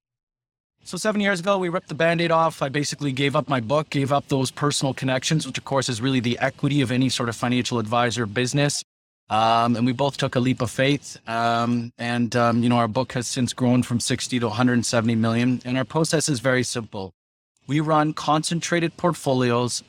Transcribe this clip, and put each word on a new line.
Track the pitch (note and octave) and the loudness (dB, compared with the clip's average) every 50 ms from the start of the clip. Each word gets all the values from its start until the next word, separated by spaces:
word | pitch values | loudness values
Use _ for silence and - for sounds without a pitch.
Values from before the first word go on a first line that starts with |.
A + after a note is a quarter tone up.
| _ _ _ _ _ _ _ _ _ _ _ _ _ _ _ _ _ | _ _ _ _ _ _ _ _ _ _ _ _ _ _ _ _ _
So | - F#3+ F3 | -12 -8 -4
seven | - G#3+ G3+ G#3 | -2 0 0 2
years | G3+ G3+ G3+ E3+ | 2 0 0 0
ago, | E3+ G3+ G3+ F#3+ | 0 0 0 0
we | F#3 E3+ | 0 -2
ripped | E3+ F#3+ - - | -2 -4 -6 -6
the | D#3+ | -2
Band-Aid | B2+ E3 E3 E3+ E3 E3+ E3 | 0 2 2 2 2 2 2
off. | E3 D#3+ E3 D#3+ - - | 4 4 2 2 0 -2
I | D#3 C#3 | -4 -2
basically | B2+ D3 C#3 - D3+ - C#3+ C#3 | -2 -2 -2 -4 -4 -4 -4 -4
gave | B2+ B2+ C#3+ C#3+ C#3 | 0 0 0 2 2
up | D3+ - - | 0 0 0
my | C3+ B2+ | -2 -2
book, | A2+ A#2+ C#3+ D#3 D3+ - | 0 0 0 0 0 -2
gave | - C#3+ C3+ B2 | -2 -2 0 2
up | C#3+ C#3+ - - | 0 0 0 0
those | C#3+ C3+ C3 - | 0 0 0 -2
personal | - - D3 D3 C#3 - D3 C3+ B2+ | -2 -2 -2 -2 0 0 -2 -2 -2
connections, | - C3+ C3 B2+ C3 - - D#3+ D3+ - | -2 -2 -2 -2 -2 0 0 0 0 -2
which | C3 - - | -4 -8 -10
of | - | -4
course | - C#3 C3+ B2 - | -2 0 0 0 0
is | B2 G#2 | -2 -2
really | B2 C3+ C3+ B2 | -2 0 0 0
the | A2 A#2+ A#2+ - | 0 0 0 0
equity | B2 C#3 - - C#3+ C#3+ C#3+ C#3+ | -2 -2 -2 -2 -2 0 2 0
of | C3 A2 | 0 2
any | B2+ B2 C3 B2 | 2 2 2 2
sort | - - B2 A#2 | 0 -2 -2 -4
of | A2 | -4
financial | - B2+ A#2+ B2 B2 A2+ - B2 A#2 | -2 -2 0 0 0 0 -2 -2 -4
advisor | G#2+ G#2 A#2+ A#2+ A#2+ A#2+ G2 A#2+ A#2 | -2 0 0 0 0 0 0 -2 -4
business. | G#2 G#2 B2+ B2+ B2 C#3+ C#3+ D3 C#3+ - - - _ _ _ _ _ _ _ _ - | -4 -2 -2 -2 0 0 0 0 0 -2 -4 -8 _ _ _ _ _ _ _ _ -2
Um, | A2 A2 A2+ A#2 A#2 A#2 A#2 A#2+ A#2 | 0 2 4 4 4 4 4 2 2
and | A2 A#2+ | 2 0
we | C3 | 0
both | A#2+ C3 C#3+ C#3 - | 0 0 0 -2 0
took | - C#3 C3 - | -2 -2 0 0
a | B2+ | 0
leap | A#2+ B2+ B2 - | 2 0 0 0
of | B2+ A2 | -2 -2
faith. | - - C3 C#3 D3 - - - - - _ A2+ | 0 2 2 2 2 0 -4 -10 -18 -14 _ -6
Um, | A2+ A#2 A#2 A#2 A#2 A#2 A#2 A#2 A#2+ A#2+ A#2 A#2+ - - | -2 0 0 2 2 2 0 0 0 -2 -4 -6 -8 -8
and, | A#2+ A#2+ A#2+ A#2+ A#2+ G#2+ - | -6 -4 -2 -2 0 0 2
um, | A#2+ A#2+ A#2 A2+ A#2+ | 2 4 4 4 4
you | A#2 A#2+ | 4 4
know, | A#2+ A#2+ | 4 4
our | A#2 A2 | 2 2
book | G2+ - B2 - | 0 -2 -2 -2
has | - B2 A#2 | -4 -6 -6
since | - - C3 B2 A#2 | -4 -2 -2 -2 -2
grown | - - B2+ B2 B2 B2 | 0 0 2 4 4 4
from | A#2 - A#2+ A2 | 2 2 0 -2
sixty | - - B2+ - - - B2+ A#2+ | 0 -2 -2 -4 -4 -4 -2 -2
to | A#2 | -2
a | G#2+ | 0
hundred | G2+ A#2+ B2+ B2 B2 A#2+ A2+ | 0 2 2 2 2 2 0
seventy | - B2+ A#2 A2 A#2+ A#2 | 0 0 2 2 2 2
million. | A2 A2+ A2+ A2+ A#2 B2 B2+ B2 A#2 - | 2 2 2 2 2 2 0 0 -2 -4
And | B2 B2+ | -4 -4
our | C3 C3 | -4 -4
process | - - D#3+ D#3+ - E3 D3 - - | -2 0 0 0 2 0 0 0 0
is | C#3 A2 | -2 0
very | B2+ C3+ B2+ B2+ | 0 2 2 2
simple. | A#2+ - - A#2+ G#2+ - - G2+ F#2+ F2+ - _ _ _ _ _ _ _ _ _ _ | 0 -2 -4 -8 -8 -8 -10 -10 -10 -10 -12 _ _ _ _ _ _ _ _ _ _
We | C3 C#3 D#3+ | -2 -2 0
run | D3+ D#3 D#3 D3+ D3+ D#3 D3+ | 2 2 2 2 2 0 -2
concentrated | - - D3 D3 D#3+ - - E3+ D#3+ - - E3+ E3+ E3 E3 - | -2 0 0 0 0 0 -2 -4 -4 -2 -2 -2 0 0 -2 -2
portfolios | - - F3 D3+ - - C#3+ C3 B2+ B2+ A#2+ A#2+ A#2+ B2 A#2 - - - | -2 -2 -2 0 0 0 0 2 2 2 2 2 2 0 -2 -4 -6 -6